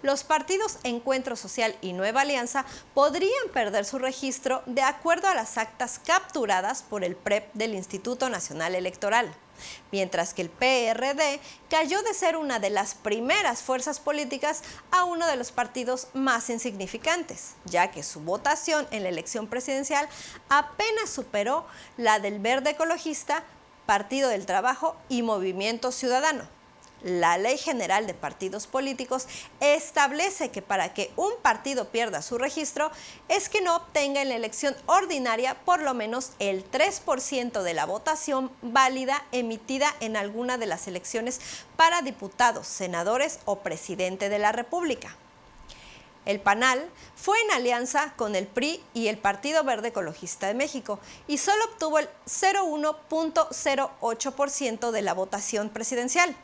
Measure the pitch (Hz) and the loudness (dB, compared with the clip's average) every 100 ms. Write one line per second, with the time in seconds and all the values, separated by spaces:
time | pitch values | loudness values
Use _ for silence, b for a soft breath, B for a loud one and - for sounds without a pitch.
0 | 277 277 - 302 277 381 427 - 254 240 | 2 0 2 0 2 0 0 -2 -4 -2
1 | 240 262 262 233 - - 220 214 190 180 | 0 0 0 -6 -8 0 0 0 -6 0
2 | 196 233 285 277 240 277 262 B B - | 2 2 2 0 0 -4 -4 B B 4
3 | 285 294 381 523 466 269 214 202 202 269 | 4 4 2 2 0 0 0 0 -2 -2
4 | 262 262 262 254 262 254 - 247 262 285 | -2 -2 -4 -2 -2 -2 0 2 2 2
5 | 330 339 381 339 220 - 220 - 240 - | 2 2 4 2 -2 -4 -4 -4 -6 -6
6 | - 349 381 330 220 190 190 262 - 208 | 2 2 2 -4 2 2 2 -4 -6 -4
7 | 180 180 - 202 208 208 226 202 185 190 | -4 -2 0 0 0 -6 -4 -4 -8 -8
8 | 220 247 262 202 - 151 165 185 185 180 | -6 -2 -2 -2 -6 -4 -2 -2 -4 -4
9 | 202 226 220 156 - B B B - 196 | 2 2 2 -6 -20 B B B -6 -2
10 | 185 175 170 - 175 - 254 262 226 226 | 0 0 -2 -2 -6 2 4 4 4 2
11 | 254 285 302 285 B B - 320 311 381 | 2 2 0 0 B B 0 2 2 0
12 | 440 403 359 320 302 233 196 202 196 - | 0 0 0 0 -2 0 0 0 0 -4
13 | 220 214 240 381 349 240 - 254 254 294 | -2 -2 2 2 2 0 -2 -2 -2 -4
14 | - 294 277 269 294 294 B B - 370 | -2 -2 -2 -2 -2 -2 B B 2 4
15 | 359 339 339 269 240 - 240 254 240 254 | 4 2 2 0 -2 -4 -4 -2 -2 -2
16 | - 269 269 233 233 233 247 202 185 226 | -4 -2 2 2 0 -4 -4 -6 -8 -4
17 | - 339 339 - - - 175 175 190 160 | 0 0 -2 -10 -14 -16 -2 2 2 0
18 | 147 165 156 202 - 311 - 302 277 220 | -10 -8 -4 0 2 0 2 0 0 -4
19 | 185 170 165 233 208 240 247 269 269 285 | -4 -4 -6 -8 -6 -6 -4 -4 0 0
20 | 294 B B B - 285 294 - 427 440 | 0 B B B 2 4 4 -2 -2 0
21 | 427 - - 208 208 294 330 B B - | -2 -6 -4 -2 0 0 -2 B B 0
22 | 233 214 202 208 208 262 277 294 320 339 | 4 4 2 -2 0 2 2 0 0 0
23 | 330 302 - 302 320 - - - - 202 | -2 -6 -2 -4 -4 -20 -20 -14 2 2
24 | 202 269 269 208 196 202 240 269 320 - | 2 0 2 0 2 2 2 2 -2 -4
25 | - 247 226 214 185 185 208 233 254 254 | -4 -2 2 2 0 0 -2 0 -4 -2
26 | 254 254 311 277 - - - - - - | 2 4 4 0 -6 -18 -20 -20 -20 -12
27 | - 180 170 175 208 277 - 254 180 196 | -4 2 4 4 2 0 0 -2 2 0
28 | 214 175 143 - 190 202 - 262 269 262 | 0 -6 -8 -6 -8 -6 -4 -4 -4 -6
29 | 254 262 262 B B - 285 302 - - | -4 -4 -6 B B 0 4 4 2 2
30 | 285 294 381 381 285 - - 196 170 - | 2 2 -2 -2 -6 -6 -2 0 0 -2
31 | 196 - 370 466 269 220 277 269 202 226 | -6 -2 -2 2 2 2 0 -4 -2 -2
32 | 233 160 - 233 269 311 302 - 302 302 | -2 -2 -4 -2 -2 -2 -6 -2 -2 -2
33 | B B - 381 403 427 359 339 339 302 | B B 0 0 2 0 2 0 2 0
34 | 277 277 277 233 226 - 285 269 - 349 | 2 0 0 -2 -4 -2 -2 -2 4 4
35 | 381 302 254 220 254 - - 359 302 254 | 4 -2 0 2 0 -2 2 2 4 0
36 | 214 240 262 - 202 190 190 254 349 392 | -2 -4 -6 -4 -2 -2 -4 2 2 2
37 | - 262 - 269 247 233 180 160 151 202 | -2 -2 0 -2 -2 -2 -2 0 -2 -2
38 | 320 311 - 269 254 - 240 233 262 262 | 0 -2 0 -2 -2 -6 2 6 6 4
39 | 262 285 277 254 233 220 - 262 294 285 | -2 -2 -2 -4 -2 -6 -4 0 0 0
40 | 226 220 202 220 247 254 220 165 - 180 | -4 -2 -4 -4 -4 -2 -2 -4 -6 -8
41 | - 226 233 247 B B B - 330 349 | -6 -4 -4 -6 B B B 4 6 6
42 | 269 233 196 - 247 226 208 - 185 180 | -2 -8 -12 4 4 4 -6 -6 -4 -2
43 | 175 240 302 - - 196 196 165 - 180 | 0 2 0 -2 -4 -4 -2 -8 -6 -2
44 | 185 190 202 208 208 226 240 349 339 254 | -2 -2 -2 2 2 2 -2 -2 -2 -4
45 | - - - - - - - B B B | -6 -16 -20 -20 -20 -20 -20 B B B
46 | B B - 208 202 208 254 254 330 B | B B -4 0 4 4 4 2 -2 B
47 | B - - 427 440 302 240 240 247 285 | B -6 2 4 4 2 2 0 0 0
48 | 240 - 208 202 202 - 294 330 - 233 | 0 -2 -2 0 -2 -2 -2 -4 -8 -2
49 | 226 214 202 196 277 320 269 226 226 226 | -2 0 0 0 0 2 2 0 -2 -4
50 | 170 160 175 - 196 226 285 269 - 202 | -6 -8 -10 -6 -4 0 -2 -4 -6 -8
51 | B B B 294 - 415 453 440 320 302 | B B B -2 2 2 2 0 2 2
52 | 302 - - - 381 392 370 302 302 311 | 0 -8 -10 2 2 4 0 0 -2 -2
53 | - 320 320 330 320 - 311 269 262 - | -4 -2 0 2 0 0 0 0 0 -2
54 | 226 226 277 - 277 - 262 220 240 220 | -4 -2 -6 -2 -2 0 -2 -2 -2 0
55 | 202 185 190 202 202 214 214 220 233 247 | 0 0 -2 -4 -4 -2 -4 -6 -4 -2
56 | 247 330 349 269 | 0 2 2 0